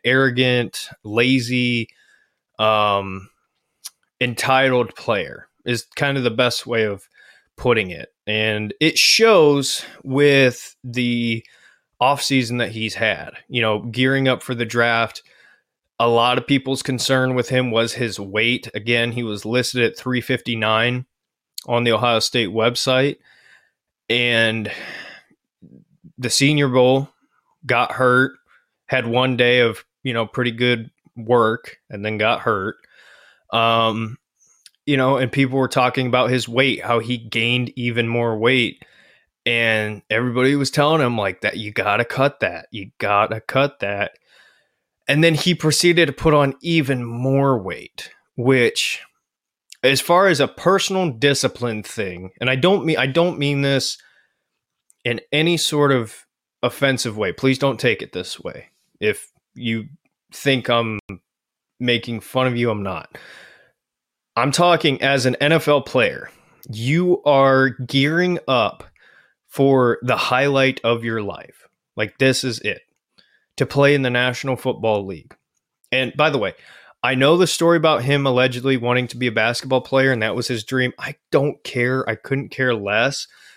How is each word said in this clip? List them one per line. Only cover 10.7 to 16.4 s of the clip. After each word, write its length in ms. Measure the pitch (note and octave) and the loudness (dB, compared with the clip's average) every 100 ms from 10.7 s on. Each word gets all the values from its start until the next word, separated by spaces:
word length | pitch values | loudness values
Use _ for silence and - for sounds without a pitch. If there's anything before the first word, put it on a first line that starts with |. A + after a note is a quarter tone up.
| - | -18
the 600 | B2+ B2 A#2+ A#2 A#2 A2+ - _ _ _ _ - | -10 -4 -2 0 -2 -4 -8 _ _ _ _ 0
offseason 600 | B2+ C#3+ - C3+ A2+ A#2+ | 2 2 0 0 0 -2
that 120 | A2 | -4
he's 220 | A2 A2 | -4 -6
had, 380 | - A2 E2 - - - | -2 -2 -2 -8 -18 -6
you 140 | B2 | -2
know, 180 | A2 G#2+ | 0 0
gearing 480 | A#2 A2+ C3 C3+ C3 | -4 -2 0 2 0
up 160 | B2+ | -2
for 100 | - | -4
the 120 | A#2+ A2 | -6 -4
draft. 580 | A#2 A#2 A#2 A2+ - - _ _ _ _ _ _ - | 0 2 2 -2 -6 -20 _ _ _ _ _ _ -2
A 80 | A#2+ | 2
lot 300 | A#2 B2 | 4 2
of 80 | B2+ | 0